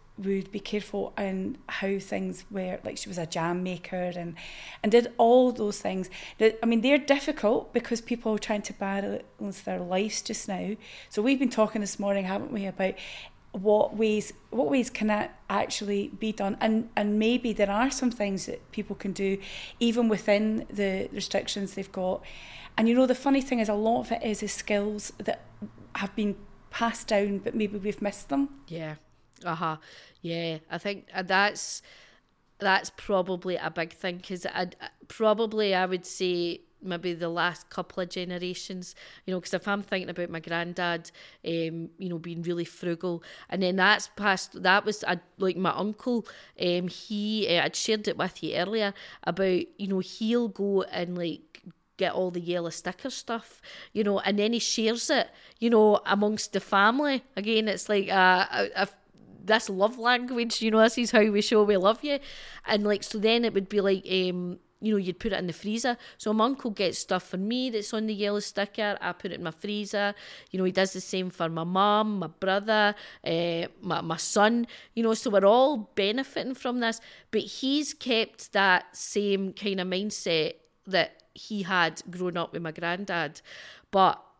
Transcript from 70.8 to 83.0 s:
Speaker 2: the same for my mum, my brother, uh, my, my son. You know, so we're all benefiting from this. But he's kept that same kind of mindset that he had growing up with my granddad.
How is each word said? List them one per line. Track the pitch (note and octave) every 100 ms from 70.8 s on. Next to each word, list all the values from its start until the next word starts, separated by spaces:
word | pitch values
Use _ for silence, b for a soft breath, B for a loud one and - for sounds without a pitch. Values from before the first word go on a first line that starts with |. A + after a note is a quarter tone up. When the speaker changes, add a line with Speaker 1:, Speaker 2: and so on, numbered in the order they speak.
| F#3+
Speaker 2:
the | F#3
same | - F#3+ F#3
for | - E3
my | E3
mum, | E3+ F#3 G#3 G#3 G#3+ G3+
my | D#3+
brother, | - F#3+ G3 G#3+ G#3+ G#3 G#3 B B
uh, | - E3 E3+ E3 E3+ -
my, | F#3 D3
my | D#3+ D#3+
son. | - G#3 G#3+ A#3+ A#3 B B
You | A3+
know, | A3+
so | A3 B3
we're | G3+
all | G3 A#3+ C4+ B3+ G3+
benefiting | - G3 B3 C4+ E4+ B3+
from | B3+ B3+ B3
this. | A#3 A3 B B _
But | G#3+
he's | G#3 - C4+ D4 C#4+
kept | - B3+ A3+ - - -
that | G3+ G3 F3+ - -
same | - G#3 G3+ G3 F#3+
kind | - G3+ F#3+
of | F#3
mindset | F#3 G#3 - F#3 D#3+ D#3 - _ _ -
that | F#3 - - _
he | - - G#3
had | F3+ F#3 E3 - F3
growing | F3+ F3+ F3
up | -
with | E3
my | E3
granddad. | D#3+ E3+ F3+